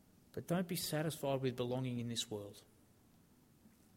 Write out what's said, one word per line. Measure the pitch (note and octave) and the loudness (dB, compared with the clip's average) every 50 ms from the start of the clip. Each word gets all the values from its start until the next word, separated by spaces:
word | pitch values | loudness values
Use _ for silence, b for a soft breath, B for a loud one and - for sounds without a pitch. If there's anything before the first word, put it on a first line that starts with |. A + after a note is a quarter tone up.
| - - - - - - - | -20 -20 -20 -20 -20 -12 -10
but | G#2+ B2 - | -8 -2 0
don't | E3+ F#3 F#3 F3 | 2 2 2 0
be | F3+ E3 | -2 -2
satisfied | - - D#3 D3+ D#3+ D#3+ - - - C#3 C3+ C3 | 0 0 2 2 2 2 0 0 2 2 2 4
with | C3+ C3 A#2+ - | 2 2 2 2
belonging | B2 A#2+ B2 C3 C3 B2+ B2 A#2+ | 2 2 2 0 0 0 0 -2
in | A#2 A#2 | -2 -2
this | A#2 A2+ - - | -2 -2 -2 -2
world. | G#2+ G#2 G2+ G2+ G#2 - - - - - - - - - - - - - - - - - - - - - - - - - - - - | -4 -4 -4 -6 -10 -14 -18 -20 -20 -20 -20 -20 -20 -20 -20 -20 -20 -20 -20 -20 -20 -20 -20 -20 -20 -20 -20 -20 -20 -20 -20 -20 -20